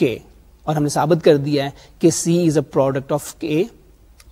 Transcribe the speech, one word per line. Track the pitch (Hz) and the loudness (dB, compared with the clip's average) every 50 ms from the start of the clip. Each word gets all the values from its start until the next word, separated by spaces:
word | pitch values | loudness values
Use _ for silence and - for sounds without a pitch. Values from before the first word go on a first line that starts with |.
| - | -2
K، | 131 107 - - - - - - - - _ - | -2 -2 -4 -12 -20 -20 -20 -20 -20 -20 _ -8
اور | - 151 | -4 -2
ہم | 151 147 | -2 -2
نے | 147 | -2
ثابت | 139 151 139 151 175 160 - | 0 -2 0 2 0 2 4
کر | 190 151 | 4 4
دیا | 143 139 147 147 143 135 | 4 2 -2 -2 -2 -4
ہے | 143 - - - - _ - | -4 -10 -14 -20 -20 _ 0
کہ | - 170 | 0 0
C | 160 - - 170 170 | 2 2 -2 0 0
is | 175 175 165 | 2 2 2
a | 143 156 139 139 - 156 | 2 0 -2 -2 0 0
product | 135 135 135 139 131 - 156 | 0 0 0 -4 -6 -4 -6
of | 147 - - - - - | -6 -6 -10 -14 -10 -8
K، | - 151 156 196 233 - - _ _ _ _ _ _ _ _ - - | -4 -2 -2 -2 -4 -6 -18 _ _ _ _ _ _ _ _ -20 -20